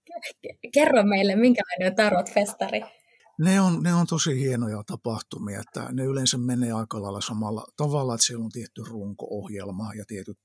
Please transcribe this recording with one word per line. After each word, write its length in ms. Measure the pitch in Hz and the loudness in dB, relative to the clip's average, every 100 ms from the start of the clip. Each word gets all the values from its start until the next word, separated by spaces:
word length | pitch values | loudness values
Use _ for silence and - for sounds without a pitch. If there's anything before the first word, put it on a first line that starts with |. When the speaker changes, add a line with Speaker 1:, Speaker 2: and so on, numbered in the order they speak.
| - 339 - - - | -18 -14 -14 -14 -16
Speaker 1:
Ke-, 240 | - - | -14 0
kerro 300 | 285 311 262 | 4 6 6
meille, 320 | 202 196 202 196 | 6 4 4 6
minkälainen 560 | 247 233 196 180 185 | 6 6 2 -2 -2
on 40 | 190 | 2
tarot-festari? 1080 | 214 185 196 - 202 - 190 - - - _ _ _ - | 4 4 2 0 0 -2 -2 -4 -6 -18 _ _ _ 0
Speaker 2:
Ne 220 | 165 190 | 4 6
on, 220 | 190 165 | 4 4
ne 100 | 160 | 2
on 140 | 175 165 | 2 2
tosi 320 | 160 160 131 | 0 0 0
hienoja 440 | 135 123 117 107 104 | 0 0 -2 -4 -6
tapahtumia, 720 | - 120 110 - - 104 98 | -8 -4 -6 -6 -10 -8 -8
että 320 | 101 - - | -8 -8 -6
ne 120 | 127 | -2
yleensä 340 | 131 135 131 131 | -2 0 0 0
menee 340 | 123 123 120 | 0 0 0
aika 300 | 113 110 113 | -2 -4 -6
lailla 200 | 101 101 | -6 -6
samalla 440 | - 107 107 107 - - | -6 -4 -4 -4 -8 -4
tavalla, 360 | 147 143 131 117 | -2 0 0 0
että 100 | - | -2
siellä 200 | 117 113 | -2 -8
on 60 | |
tietty 300 | 120 107 - 113 | -8 -12 -12 -12
runko-ohjelma 1080 | 113 101 98 - 104 95 104 98 95 107 | -10 -10 -10 -10 -10 -8 -10 -8 -8 -8
ja 120 | 107 101 | -10 -12
tietyt 300 | 104 95 101 | -12 -12 -16